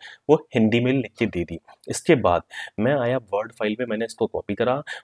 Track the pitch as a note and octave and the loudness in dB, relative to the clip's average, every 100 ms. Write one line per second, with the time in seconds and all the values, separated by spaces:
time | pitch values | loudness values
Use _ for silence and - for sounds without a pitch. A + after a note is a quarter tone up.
0 | - - - D#3 - B2 A2 A#2+ B2+ C3+ | -6 -4 2 2 2 2 4 4 2 0
1 | A2 - A2 F2 E2+ E2 - - - - | -2 -4 -2 -2 -6 -8 -14 -16 -10 -4
2 | - C3+ F#2 E2+ - - - - A#2 C#3+ | 2 4 4 2 -2 -14 -10 -2 0 0
3 | A#2+ B2+ A2+ G2+ A2 - G#2+ G#2+ A#2+ G#2+ | 0 -2 -2 -4 -4 -4 -4 -2 -4 -4
4 | A2+ - A2 - - G2+ A#2 C3+ - - | -6 -4 -4 -4 -4 -2 0 0 -4 -12